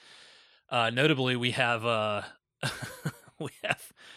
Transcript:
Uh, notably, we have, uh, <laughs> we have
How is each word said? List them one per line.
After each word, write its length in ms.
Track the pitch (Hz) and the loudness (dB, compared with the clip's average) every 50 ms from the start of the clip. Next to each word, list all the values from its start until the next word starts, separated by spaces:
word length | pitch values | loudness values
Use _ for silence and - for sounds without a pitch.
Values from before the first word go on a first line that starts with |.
| - - - - - - - - - - - _ _ _ | -20 -20 -20 -20 -20 -20 -20 -20 -20 -20 -20 _ _ _
Uh, 220 | - 123 117 113 | 0 2 2 2
notably, 440 | 117 127 139 156 160 131 131 127 127 | 2 4 4 4 4 4 2 2 2
we 160 | 123 120 123 | 2 0 0
have, 320 | 117 - 131 117 120 113 110 120 | 2 2 2 2 2 0 0 0
uh, 340 | 117 110 107 107 104 101 98 - - - _ _ _ _ | 0 2 0 0 -2 -2 -4 -8 -12 -20 _ _ _ _
<laughs> 760 | - - - - - - - - - 156 - - - - - - | -6 -6 -6 -6 -10 -12 -10 -8 -8 -8 -8 -8 -12 -20 -14 -12
we 100 | 160 131 - - - | -12 -12 -10 -6 -4
have 280 | - - - - - - - - - - | -4 -4 -4 -8 -16 -20 -20 -20 -20 -20